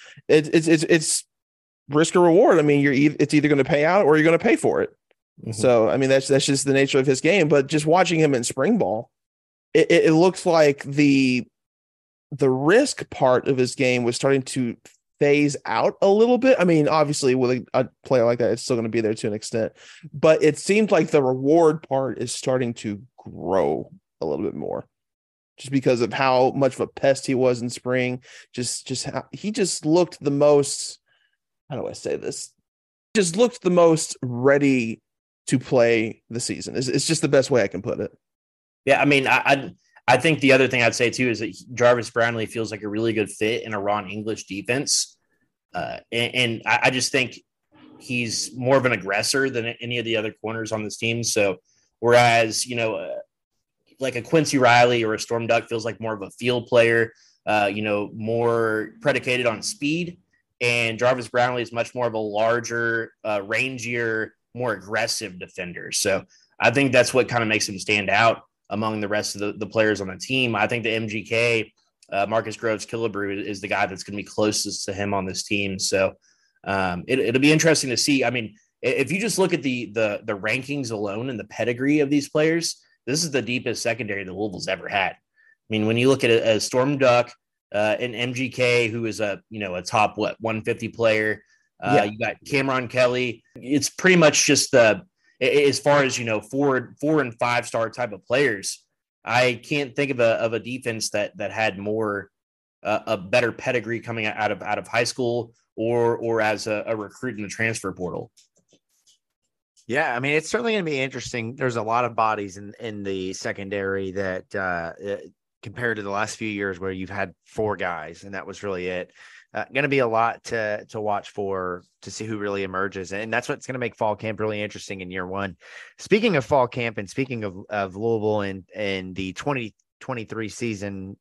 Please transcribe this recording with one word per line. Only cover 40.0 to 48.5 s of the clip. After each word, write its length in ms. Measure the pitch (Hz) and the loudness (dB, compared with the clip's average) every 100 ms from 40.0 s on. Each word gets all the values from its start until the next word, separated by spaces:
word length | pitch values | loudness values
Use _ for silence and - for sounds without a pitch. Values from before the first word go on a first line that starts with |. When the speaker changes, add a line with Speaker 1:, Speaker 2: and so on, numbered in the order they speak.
| - | 2
Speaker 2:
I 100 | 127 | 4
think 220 | 165 156 | 4 2
the 140 | 139 | 6
other 140 | 131 131 | 6 4
thing 140 | 131 | 4
I'd 140 | 117 - | 2 2
say, 140 | 120 | 0
too, 180 | 113 127 | 0 -2
is 100 | 107 | -2
that 160 | 110 - - | -6 -10 -16
Jarvis 360 | 123 120 123 107 | 2 4 4 2
Brownlee 380 | - 117 117 110 | 0 0 0 -6
feels 240 | 117 110 | -6 -6
like 100 | 107 | -6
a 60 | 104 | -6
really 260 | 104 113 | -2 0
good 160 | 110 104 | 0 -2
fit 340 | - 107 117 | -2 -2 -2
in 100 | 113 | -4
a 60 | 110 | -6
Ron 300 | 101 104 95 | -2 -2 -4
English 360 | 101 107 104 - | -8 -8 -8 -8
defense. 720 | 98 92 123 147 - - _ _ _ _ _ _ | -12 -4 -4 0 -2 -2 _ _ _ _ _ _
Uh, 240 | 90 69 58 - | -8 -8 -10 -8
and, 240 | 117 120 - | -4 -2 0
and 260 | 120 113 - | -2 -2 -2
I, 140 | 117 | 2
I 60 | 127 | 2
just 220 | 131 120 | 0 -2
think 280 | 139 123 - _ _ _ _ - - | -2 -2 -6 _ _ _ _ -20 -20
he's 520 | - 123 117 110 - | -8 -6 -4 -6 -8